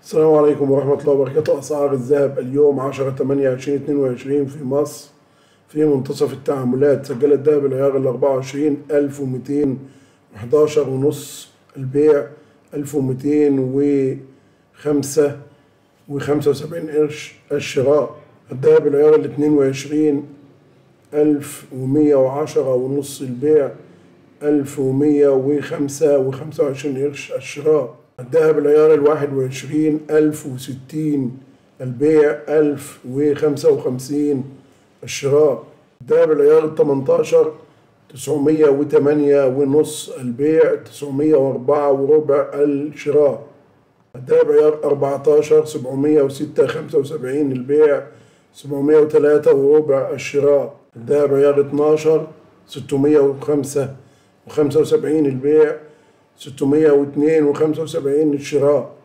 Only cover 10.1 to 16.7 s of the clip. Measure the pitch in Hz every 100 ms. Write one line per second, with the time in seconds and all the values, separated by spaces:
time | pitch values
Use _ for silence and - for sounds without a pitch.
10.1 | _ _ 104 120 147 151 151 135 131 139
11.1 | 147 - - - _ _ 143 131 139 151
12.1 | 143 - - _ _ _ 151 143 147 131
13.1 | 131 143 147 147 135 131 135 143 143 135
14.1 | 135 - _ _ _ _ _ 147 147 135
15.1 | 156 143 135 - _ _ _ _ _ _
16.1 | 139 131 147 143 135 151